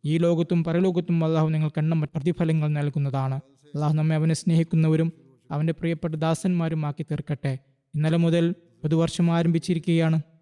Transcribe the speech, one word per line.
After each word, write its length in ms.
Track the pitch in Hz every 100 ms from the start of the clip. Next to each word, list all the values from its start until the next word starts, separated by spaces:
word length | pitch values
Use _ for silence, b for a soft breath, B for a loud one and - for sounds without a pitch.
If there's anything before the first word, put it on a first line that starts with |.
ഈ 140 | 147 165
ലോകത്തും 460 | 170 170 170 175
പരലോകത്തും 600 | 165 170 190 175 175 170
അള്ളാഹു 240 | 160 160 156
നിങ്ങൾക്ക് 300 | 156 156 156
എണ്ണം 220 | 156 165
പ്രതിഫലങ്ങൾ 680 | 151 160 147 165 160 160 151
നൽകുന്നതാണ്." 680 | 147 147 143 139 135 131 135 - _ 147
അള്ളാഹു 200 | 143 151
നമ്മെ 220 | 156 156 156
അവനെ 180 | 160
സ്നേഹിക്കുന്നവരും 800 | 160 - 165 160 160 160 160 165 - - _ _
അവൻ്റെ 220 | 147 160
പ്രിയപ്പെട്ട 420 | 160 170 165 165
ദാസന്മാരുമാക്കി 880 | 156 160 160 190 180 160 160 147 143
തീർക്കട്ടെ. 560 | 156 147 - 147 139 131 _ _ _
ഇന്നലെ 220 | 151 156 170
മുതൽ 380 | 165 170 170 190 _ _
പുതുവർഷം 480 | 151 160 165 - 170
ആരംഭിച്ചിരിക്കുകയാണ്. 920 | 170 170 165 - 170 165 165 160 160 - _